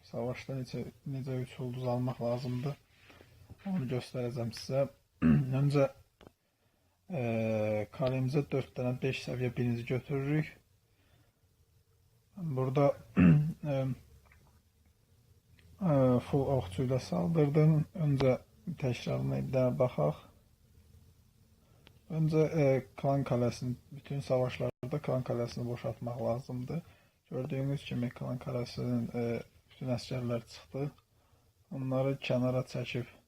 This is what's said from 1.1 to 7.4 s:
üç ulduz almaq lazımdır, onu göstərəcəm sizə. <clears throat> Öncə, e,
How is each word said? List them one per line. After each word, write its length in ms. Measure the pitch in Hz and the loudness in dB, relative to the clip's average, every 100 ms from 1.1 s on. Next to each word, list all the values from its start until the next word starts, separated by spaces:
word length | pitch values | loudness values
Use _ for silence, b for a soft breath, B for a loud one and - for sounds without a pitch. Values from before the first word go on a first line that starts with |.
| 135 131 131 | -8 -6 -6
üç 160 | 127 - | -6 -8
ulduz 260 | 127 123 127 | -8 -6 -2
almaq 340 | 120 127 127 | 0 -2 -2
lazımdır, 560 | 117 123 127 123 139 147 _ B B B B B B - 196 | -2 -2 -4 -4 -4 -8 _ B B B B B B -14 -4
onu 220 | 185 127 | -4 -2
göstərəcəm 600 | 123 - 135 123 127 117 | -4 -6 -6 -4 -4 -6
sizə. 360 | - - 131 139 - _ _ | -8 -4 0 0 -4 _ _
<clears throat> 400 | 160 147 131 131 | 4 6 4 2
Öncə, 280 | 143 143 135 - - _ - _ _ _ _ _ _ _ _ | 2 4 2 0 -20 _ -20 _ _ _ _ _ _ _ _
e, 120 | 180 120 113 | -4 -2 0